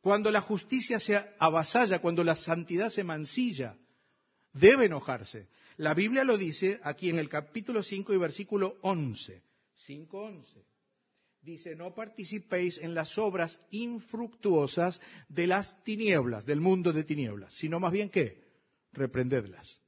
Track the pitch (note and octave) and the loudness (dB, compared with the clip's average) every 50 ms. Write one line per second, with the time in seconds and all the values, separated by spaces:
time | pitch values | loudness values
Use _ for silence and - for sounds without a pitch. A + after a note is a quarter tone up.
0 | _ F#3 G3+ G#3 G#3+ G#3+ G#3+ G#3 G3 - G#3+ F#3+ - - C4 C4 A3+ - A#3+ G#3+ | _ 4 2 4 4 2 2 2 0 0 -4 -4 -4 -4 -4 -4 -2 -2 -4 -4
1 | - - G#3 G3+ G3+ - - - D#3+ D#3+ D#3 E3 D#3+ - - A3 F#3+ G#3 F#3 E3+ | 0 2 0 0 0 -4 -4 2 2 4 4 4 0 2 4 4 4 4 2 0
2 | E3+ E3+ E3+ E3+ F3 E3 D#3+ D#3+ - - E3 E3+ E3+ D#3+ E3+ F3 G#3 A3+ G#3+ - | 0 0 2 2 2 2 2 0 0 -2 -2 -4 -2 -4 -2 -2 -2 -2 -2 -4
3 | G3 F3 D#3+ D3+ D#3 D3 - - B3+ A#3+ F#3+ C3+ C3 A2+ F#2+ _ _ _ _ _ | -4 -4 -6 -6 -6 -6 -2 -2 -2 -2 -2 -6 -8 -8 -10 _ _ _ _ _
4 | _ _ _ _ _ _ _ _ _ _ _ C#3+ D#3 G3+ C4 C#4 B3 G3 D#3+ C#3+ | _ _ _ _ _ _ _ _ _ _ _ 8 10 10 10 10 6 2 2 -2
5 | - - C3 A#2+ G#2 - - A2 G2 - _ _ _ - - - D#3 D#3 D3+ D#3+ | -6 -6 -6 -6 -6 -12 -14 -16 -16 -18 _ _ _ -20 -12 -4 -2 0 2 2
6 | G3+ A3 B3 C4+ C4 C4 A#3 G#3 F#3+ E3 D3+ - F#3 F#3 G3+ - - D3+ D3 - | 2 2 2 2 2 2 2 2 0 -4 -4 -2 0 -2 -2 -2 -6 -8 -8 -4
7 | F#3 F3+ E3 E3+ D3+ D3 - D3+ D3+ - - A3+ G3+ - B3 A3 G3 - G#3 F#3+ | -4 -2 0 -2 -2 -2 -4 -8 -8 -6 -10 -10 -8 -4 -4 -4 -4 -4 -6 -8
8 | G3+ - G#3 F#3+ F3 D#3+ C#3+ - G3+ - G#3 G3+ G3 - - - - F#3+ F#3+ E3+ | -4 0 0 0 0 0 -4 -8 -8 -4 -2 0 0 -2 -4 -4 -2 -2 0 0
9 | D3+ B2+ G#2+ - - - F#2+ F2+ _ _ _ _ _ _ _ _ - - C#3 D3 | -2 -4 -6 -8 -12 -16 -16 -20 _ _ _ _ _ _ _ _ -20 -18 -18 -18
10 | D#3+ D#3+ - G3 G#3 A3 G3+ E3 B2 A2+ A2+ G#2+ G2 _ _ _ _ _ _ _ | -16 -14 -14 -12 -12 -12 -14 -18 -20 _ _ -20 _ _ _ _ _ _ _ _
11 | _ _ _ _ _ _ _ _ _ D3 E3+ D#3 - F3 D#3+ D#3+ E3+ F#3 F3+ - | _ _ _ _ _ _ _ _ _ -20 -18 -16 -14 -14 -14 -12 -12 -12 -12 -12
12 | A3+ G#3 A3 - G3+ E3+ G#3+ G#3+ F3+ _ F#3+ F3+ F3+ F3+ E3+ - D#3+ E3 E3+ E3 | -14 -14 -12 -12 -10 -8 -8 -10 -6 _ 0 0 0 0 -2 -4 -8 -6 -4 -4
13 | D#3 D#3 - - A3 G#3 F#3 F#3 E3+ E3 - - _ _ - G#3+ A#3 A#3+ A#3+ A3+ | -4 -4 -2 -2 -2 0 0 0 -4 -4 -4 -16 _ _ -8 -8 -6 -6 -8 -10
14 | - _ - A3 A#3+ A3+ - _ - G#3 F3+ D#3 C#3+ C3+ - - E3+ F3+ F3 - | -12 _ -8 -8 -8 -8 -10 _ 2 4 4 4 4 2 2 0 0 0 0 -4
15 | - - - - - _ D3+ D#3 E3+ F3 F3+ G3 G3+ - - _ _ - G#3+ G#3 | -14 -20 -20 -20 -20 _ -4 0 2 2 2 2 0 -4 -12 _ _ -6 -4 0
16 | A3+ G#3 F#3+ D#3 B2+ B2 A#2 G#2+ - C3+ D3 D3 D#3+ F#3 F#3+ F#3 F3 F3 D#3+ D#3 | 2 4 4 4 4 2 -2 -4 -2 -2 0 2 4 4 4 4 4 2 2 2
17 | D#3 D3+ D#3 D3 C3+ A2+ G#2 G2+ G2 - - - - D#3 D#3+ E3+ F#3+ F3 E3+ G3+ | 0 -2 -2 -2 -2 -4 -4 -8 -12 -14 -12 -8 -6 -4 -2 0 0 0 0 0
18 | G#3 G3 - G3 D3+ G#2+ - - _ _ _ _ _ _ _ _ _ _ _ - | -2 0 2 2 2 2 -2 -12 _ _ _ _ _ _ _ _ _ _ _ -4
19 | C3+ B2 - C3 B2+ B2 C3+ B2+ G#2+ G2 - - - - - _ _ | -4 -2 0 0 0 2 0 0 -2 -4 -12 -18 -20 -20 -20 _ _